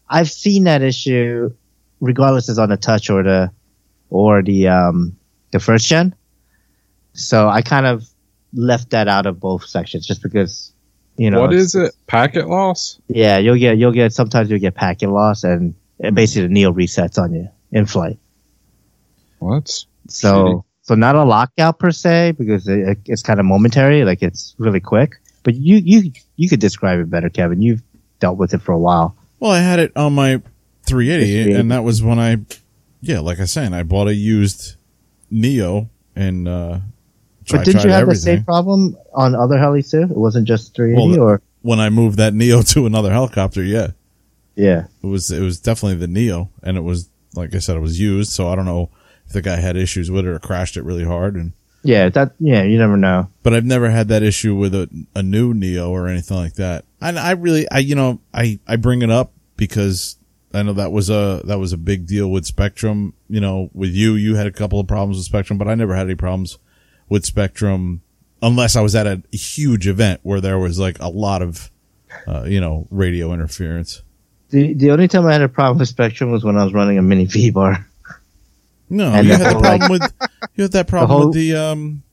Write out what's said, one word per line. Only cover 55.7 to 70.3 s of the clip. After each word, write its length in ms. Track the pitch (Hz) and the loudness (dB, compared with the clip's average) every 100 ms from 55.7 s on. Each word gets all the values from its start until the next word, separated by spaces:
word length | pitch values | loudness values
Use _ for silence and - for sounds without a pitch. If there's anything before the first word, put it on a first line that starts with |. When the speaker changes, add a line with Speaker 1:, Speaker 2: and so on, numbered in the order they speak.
| 90 87 | -4 -4
Speaker 3:
or 160 | 92 90 | -4 -4
anything 280 | 87 - 92 | -6 -4 -6
like 180 | 85 - | -6 -6
that. 300 | 92 85 - _ | -6 -8 -12 _
And 200 | 170 170 | -8 -4
I 120 | 175 | -4
really, 380 | 180 170 156 - | -2 0 0 0
I, 80 | 139 | -2
you 140 | 139 | 0
know, 280 | 143 127 117 _ | 0 -2 -4 _
I, 260 | 120 117 104 - | -4 -4 -4 -4
I 80 | 117 | -2
bring 260 | 123 123 | 0 0
it 80 | 113 | 0
up 220 | 120 127 _ _ - | 0 -2 _ _ -8
because 600 | 104 107 101 92 - - _ _ _ | -4 -2 -2 -4 -8 -14 _ _ _
I 100 | 104 | -6
know 100 | 104 | -4
that 180 | 101 92 | -4 -4
was 180 | 104 92 | -2 0
a, 300 | 104 101 92 98 | 0 0 -4 -4
that 140 | 101 | -4
was 140 | 92 | -4
a 40 | 87 | -4
big 300 | 85 95 85 | -4 -4 -4
deal 240 | 101 95 | -2 -2
with 140 | 95 - | -2 -4
Spectrum. 680 | - 101 - 110 104 101 - - | -4 -4 -4 -4 -4 -6 -10 -8
You 100 | 107 | -4
know, 280 | 98 95 90 | -2 -4 -8
with 180 | 92 92 | -6 -4
you, 220 | 95 110 107 | 0 0 0
you 200 | 107 107 | 0 -2
had 120 | 104 | -4
a 40 | |
couple 280 | - 104 101 | -6 -4 -4
of 80 | 92 | -2
problems 300 | 101 101 95 | -4 -4 -6
with 80 | - | -4
Spectrum, 340 | 104 - 101 | -4 -4 -4
but 80 | 104 | -2
I 80 | 113 | -2
never 200 | 104 92 | -2 -2
had 120 | 95 | -4
any 80 | 90 | -4
problems 420 | 90 95 87 - _ _ _ _ _ | -4 -6 -8 -12 _ _ _ _ _
with 160 | 104 - | -4 -2
Spectrum 760 | 107 98 - 104 92 90 87 - _ _ _ | -4 -4 -2 -2 -2 -4 -8 -12 _ _ _
unless 340 | 117 120 117 117 | 0 0 2 2
I 60 | |
was 140 | 104 110 | 2 0
at 100 | 104 | -2
a 160 | 92 - | -4 -8
huge 540 | - - 151 147 107 98 | -12 -10 -4 -2 0 0
event 360 | 95 104 - | 0 0 -2
where 180 | - | -6